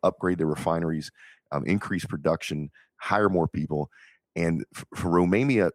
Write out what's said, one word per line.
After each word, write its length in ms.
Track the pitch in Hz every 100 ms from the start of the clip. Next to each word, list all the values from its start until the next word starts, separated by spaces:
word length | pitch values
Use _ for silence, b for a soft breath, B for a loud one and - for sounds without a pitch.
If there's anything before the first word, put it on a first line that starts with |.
upgrade 340 | 92 - 92 87
their 80 | 80
refineries, 640 | 76 85 82 82 80 - - B B B
um, 140 | 73 65
increase 380 | 101 - 95
production, 680 | - 80 78 82 - 76 73 - b -
hire 300 | - 101 104
more 200 | 90 80
people. 420 | - 76 76 76 b b b _ 85
And 280 | 85 82 -
f-, 100 | - -
for 160 | - 90
Romania, 640 | 87 90 101 139 117 87